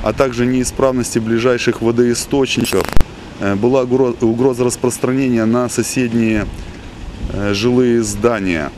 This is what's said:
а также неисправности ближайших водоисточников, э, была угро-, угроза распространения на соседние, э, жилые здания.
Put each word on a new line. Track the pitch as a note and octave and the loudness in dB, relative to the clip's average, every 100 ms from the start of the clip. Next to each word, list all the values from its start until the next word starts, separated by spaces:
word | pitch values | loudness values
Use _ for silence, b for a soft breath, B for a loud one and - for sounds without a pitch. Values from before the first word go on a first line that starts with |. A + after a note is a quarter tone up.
а | A2 | -4
также | A2+ C3+ A#2+ B2 | 0 0 2 0
неисправности | B2+ A#2+ - C3+ B2+ A#2 A#2+ | 0 -2 0 0 2 -2 -2
ближайших | A2 A2+ B2 A#2+ B2 A2+ | 0 0 2 0 0 0
водоисточников, | A#2 A#2 A#2+ A#2 - C#3+ C3 - A#2+ G2 E2+ - - - - - | 0 2 2 2 -2 0 0 0 0 -2 4 6 4 0 -18 -6
э, | G2+ G2 | -4 0
была | A#2 C3+ | 2 2
угро-, | B2+ B2+ C3 G#2+ | 2 2 2 2
угроза | A#2+ A#2 C3 A#2+ B2 | 0 2 0 2 -2
распространения | - B2+ - B2 C3 C3+ A#2+ A2 | 0 -2 0 -2 0 2 2 2
на | A#2+ B2 | 2 0
соседние, | - A2 - B2 A#2 A2+ G#2+ G2 - B B B B - - - | -2 -2 -2 0 0 0 0 -2 -8 B B B B -14 -10 -8
э, | - G2+ | -4 -2
жилые | G2+ A#2 B2 B2 A#2 | 0 0 2 2 2
здания. | G#2+ G2+ A#2 A2+ F#2+ E2 C#2+ | 0 0 0 0 -2 -2 -4